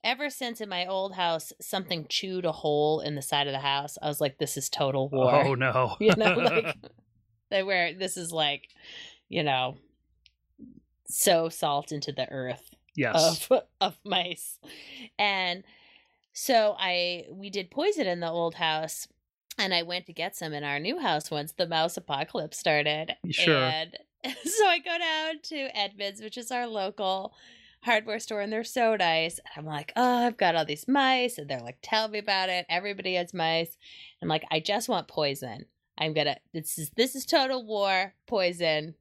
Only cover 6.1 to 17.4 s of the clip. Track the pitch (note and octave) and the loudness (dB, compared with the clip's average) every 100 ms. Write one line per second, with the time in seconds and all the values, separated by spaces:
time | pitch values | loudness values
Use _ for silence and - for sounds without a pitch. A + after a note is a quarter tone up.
6.1 | - G#3 E3 E3+ E3 D#3+ - - _ _ | 6 6 4 4 2 0 -8 -14 _ _
7.1 | _ _ _ _ G3 F#3+ F#3 E3+ F3+ F#3 | _ _ _ _ -2 2 2 2 0 -4
8.1 | F3+ E3+ E3 D3+ C#3+ - _ - - - | -4 -4 0 0 0 -8 _ -20 -18 -18
9.1 | - _ - D3+ C3 B2+ C#3+ _ _ _ | -20 _ 0 2 2 0 -6 _ _ _
10.1 | _ _ _ _ _ - - _ _ - | _ _ _ _ _ -20 -20 _ _ -8
11.1 | - - E3+ E3 - D#3 C#3+ C#3 D3+ D3 | 0 4 6 4 -2 0 0 -2 -8 -6
12.1 | C3+ B2+ C3+ B2+ B2 - _ _ - B2 | -6 -6 -4 -6 -8 -12 _ _ -2 2
13.1 | D#3+ D#3+ E3 - B3+ - _ G3 - G3+ | 4 4 2 2 2 2 _ -4 -4 -2
14.1 | F#3 F3 E3 - - - - - - A#3 | -2 -2 -6 -10 -14 -18 -20 -18 -18 -14
15.1 | - G3+ G3 F3+ F3+ - - _ _ _ | -2 0 2 -2 -4 -10 -20 _ _ _
16.1 | _ _ - - A#3 G#3+ - F#3 F3+ F3 | _ _ -8 2 4 4 2 0 0 0
17.1 | F3 - F#3+ | -4 -10 -14